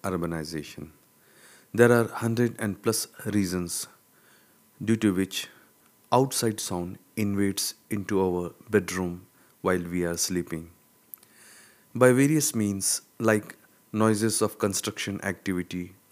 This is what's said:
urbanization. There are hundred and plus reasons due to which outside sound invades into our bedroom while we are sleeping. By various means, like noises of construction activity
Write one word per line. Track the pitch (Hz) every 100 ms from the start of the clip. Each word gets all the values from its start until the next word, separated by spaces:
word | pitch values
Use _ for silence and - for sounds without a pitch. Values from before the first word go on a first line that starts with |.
urbanization. | 98 90 85 82 78 80 71 - - - _ _ _ _ - - _
There | 110 120
are | 120 113
hundred | - 117 117 120 -
and | 110 92
plus | 117 110 - - 110
reasons | 101 92 90 87 - - - _ _ _ _ _ _ _ - 104
due | 113
to | 110
which | 92 95 - - - _ _ _ _ -
outside | 123 135 - 113 104
sound | - 90 87 101 _ -
invades | 101 98 98 95 - - -
into | 104 95 98
our | 95 90 87 - -
bedroom | 104 87 92 90 87 - _ _ _
while | 98 92
we | 87 90 85
are | 85
sleeping. | - 90 85 80 80 - _ _ - - _ - - - - _ _ 117
By | 127
various | 127 143 156 143
means, | 113 104 98 - - _ -
like | 110 107 - - _ _ -
noises | 107 110 107 113 -
of | 107 -
construction | 104 95 110 - - 98
activity | 98 90 - 90 87 90 87 92 -